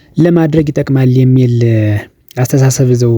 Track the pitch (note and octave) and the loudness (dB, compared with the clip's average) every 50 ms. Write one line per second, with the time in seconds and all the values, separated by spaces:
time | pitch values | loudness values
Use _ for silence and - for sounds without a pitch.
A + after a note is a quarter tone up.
0 | _ _ _ - D#3+ F3 F3 E3 E3 D3+ D3+ D#3+ D3+ D3 C#3+ D3 C#3+ - C3+ C3 | _ _ _ -2 0 2 2 0 0 0 0 -2 -2 -2 -4 -4 -4 -2 0 0
1 | C3 B2+ B2+ C3 C3 B2+ B2+ C3 B2+ B2 A#2+ A#2 A#2+ A#2 A2+ A2 G#2+ G#2+ G#2 G#2 | 0 2 2 2 2 2 2 2 2 0 0 0 0 0 0 0 0 -2 -2 -4
2 | - - _ _ _ _ - A#2+ B2+ - - C#3 C3 C3 B2+ - C3+ B2 B2 A#2+ | -6 -10 _ _ _ _ -6 -6 -4 -2 0 0 0 0 0 0 0 0 0 0
3 | B2 A#2+ A#2 | 0 0 0